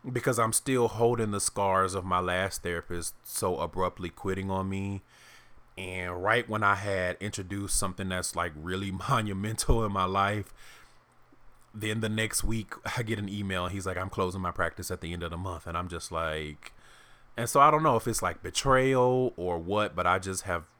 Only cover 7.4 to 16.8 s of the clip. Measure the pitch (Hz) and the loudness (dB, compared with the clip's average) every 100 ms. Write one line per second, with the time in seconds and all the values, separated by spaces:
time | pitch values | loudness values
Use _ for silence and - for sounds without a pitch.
7.4 | 90 98 98 - 98 92 95 92 87 87 | -6 -6 -2 0 0 -2 -4 -4 -4 -2
8.4 | 87 76 82 95 98 95 - 127 107 95 | -4 -4 -6 -4 -4 -4 0 0 0 -2
9.4 | 107 113 - 113 110 98 92 98 98 104 | -4 -2 4 4 4 0 2 2 2 0
10.4 | 98 - - - - - _ _ - - | -6 -14 -20 -20 -20 -20 _ _ -20 -20
11.4 | - - - 107 107 110 110 107 110 - | -20 -20 -18 -6 -2 0 0 0 0 0
12.4 | - 113 104 - - - 110 107 101 104 | 0 0 -4 -10 -6 -4 -2 -4 -4 -4
13.4 | 98 92 90 98 92 90 95 - 92 92 | -2 -2 -2 -4 -4 -4 -4 -2 -2 -2
14.4 | 90 - 85 - 90 90 82 85 85 85 | -4 -2 -4 -4 -8 -6 -6 -6 -6 -6
15.4 | 92 85 - 85 90 85 - 82 80 78 | -6 -8 -6 -6 -6 -8 -6 -4 -2 -4
16.4 | 76 73 - - | -6 -10 -18 -20